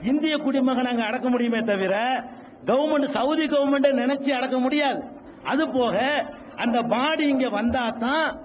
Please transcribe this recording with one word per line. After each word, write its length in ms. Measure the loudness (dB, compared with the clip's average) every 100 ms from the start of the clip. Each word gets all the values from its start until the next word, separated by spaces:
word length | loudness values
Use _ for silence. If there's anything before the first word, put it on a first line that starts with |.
இந்திய 320 | 2 0 2 0
குடிமகன் 520 | 0 2 2 2 0
அங்க 120 | 0 -2
அடக்க 220 | -2 0
முடியுமே 300 | 0 2 0
தவிர 320 | 0 0 2 0 0 -2 -4 -16 -20 -10 0
கவர்மெண்ட், 480 | 2 4 2 0 0
சவுதி 300 | 0 0 2
கவர்மெண்ட் 520 | 2 2 4 4 2
நினைச்சு 320 | 0 0 0
அடக்க 260 | -2 0 0
முடியாது. 420 | 0 0 0 -2 -8 -14 -20 -12 -4
அது 180 | 0 0 0
போக 220 | 0 2 0 0 -4 -8 -16 -4
அந்த 200 | 0 0 0
பாடி 380 | 0 0 2 2
இங்க 200 | 2 0
வந்தா 340 | 0 0 0 -2 -2
தான் 260 | -2 0 0 -4